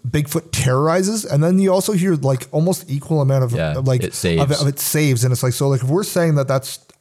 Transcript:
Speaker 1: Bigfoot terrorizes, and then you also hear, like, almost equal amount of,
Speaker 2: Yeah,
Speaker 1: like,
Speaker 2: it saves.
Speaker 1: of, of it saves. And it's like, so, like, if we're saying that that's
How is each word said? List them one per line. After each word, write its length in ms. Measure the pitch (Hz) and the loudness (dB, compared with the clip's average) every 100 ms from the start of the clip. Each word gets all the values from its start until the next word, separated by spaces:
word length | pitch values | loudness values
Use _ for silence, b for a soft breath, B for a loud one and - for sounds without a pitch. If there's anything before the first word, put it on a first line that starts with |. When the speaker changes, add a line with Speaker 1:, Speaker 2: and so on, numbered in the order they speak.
| 123 | -4
Speaker 1:
Bigfoot 420 | 143 151 165 - | -2 -2 -4 -4
terrorizes, 720 | - 135 127 156 170 190 220 - | -2 0 2 2 2 0 -2 -2
and 180 | 143 | 2
then 140 | 160 185 | 4 4
you 140 | 196 | 4
also 200 | 185 185 | 2 2
hear, 220 | 202 185 160 | 0 2 2
like, 320 | 135 131 - | 0 -2 -2
almost 380 | 151 170 185 - | -2 0 -2 -4
equal 300 | 139 - 160 | -6 -2 0
amount 220 | 139 135 127 | 2 2 0
of, 60 | |
Speaker 2:
Yeah, 240 | 123 160 - | 0 -2 -2
Speaker 1:
like, 200 | 135 127 | 0 0
Speaker 2:
it 100 | 95 | -2
saves. 280 | - 90 85 | -4 0 2
Speaker 1:
of, 80 | 147 | 0
of 160 | - 143 | 0 -2
it 120 | 143 | -2
saves. 440 | - - 151 127 | -2 0 2 2
And 80 | 127 | 0
it's 80 | 123 | 0
like, 100 | 131 | -2
so, 160 | 120 139 | 0 0
like, 120 | 135 | 0
if 80 | 127 | 0
we're 140 | 165 | -2
saying 320 | 208 185 165 147 | -2 0 2 2
that 120 | 135 | 0
that's 320 | 131 127 - _ - | -2 -4 -14 _ -8